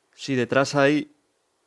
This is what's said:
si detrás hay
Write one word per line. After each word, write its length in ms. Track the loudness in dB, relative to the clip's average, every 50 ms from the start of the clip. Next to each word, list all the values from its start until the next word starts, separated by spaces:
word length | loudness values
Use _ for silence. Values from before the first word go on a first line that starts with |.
| _ _ _
si 220 | -14 -8 -4 -2
detrás 400 | -2 -2 0 0 0 0 0 0
hay 400 | 2 2 2 2 0 -2 -6 _ _ _ _ _ _ _ _ _ _ _